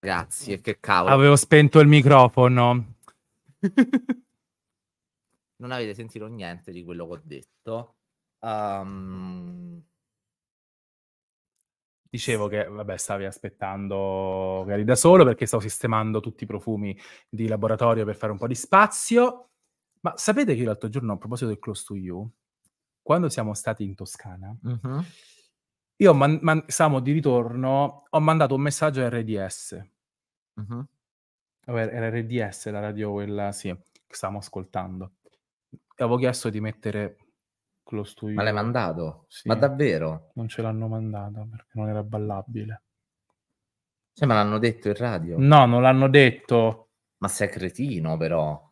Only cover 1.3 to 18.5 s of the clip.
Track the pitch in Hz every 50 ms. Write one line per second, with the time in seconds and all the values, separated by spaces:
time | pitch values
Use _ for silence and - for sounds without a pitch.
1.3 | 143 139 - - - 151 151 143 - 160 151 147 151 151 127 139 147 135 127 120
2.3 | - - 127 123 127 123 120 120 123 123 113 - - _ - - _ _ _ _
3.3 | _ _ _ _ _ _ - 196 190 - 247 240 285 269 - - 247 - _ _
4.3 | _ _ _ _ _ _ _ _ _ _ _ _ _ _ _ _ _ _ _ _
5.3 | _ _ _ _ _ _ 120 123 127 127 117 107 101 104 117 110 - 113 107 107
6.3 | 120 110 95 85 87 87 _ - 90 90 87 85 87 85 85 82 87 82 78 78
7.3 | 73 67 64 _ _ _ _ - 113 117 120 _ _ _ _ _ _ _ _ _
8.3 | _ _ - 113 110 107 104 104 98 98 95 95 98 98 95 95 95 92 92 92
9.3 | 90 90 87 87 90 90 87 87 85 85 80 _ _ _ _ _ _ _ _ _
10.3 | _ _ _ _ _ _ _ _ _ _ _ _ _ _ _ _ _ _ _ _
11.3 | _ _ _ _ _ _ _ _ _ _ _ _ _ _ _ _ - 120 - -
12.3 | 120 107 104 104 107 107 101 - 104 104 104 101 95 87 - - 104 98 98 98
13.3 | 95 - - 101 _ _ 104 95 98 98 101 98 98 98 98 95 95 95 95 95
14.3 | 95 95 95 95 95 95 95 98 101 101 107 110 127 120 - 165 180 190 160 127
15.3 | 113 - 127 117 - 113 101 107 - - - 117 110 110 110 110 110 107 104 113
16.3 | 110 _ - 101 107 101 - - 110 101 104 101 95 95 - - - - _ _
17.3 | - 107 113 110 110 101 104 110 110 107 123 117 117 113 107 101 104 - - 110
18.3 | 107 98 117 117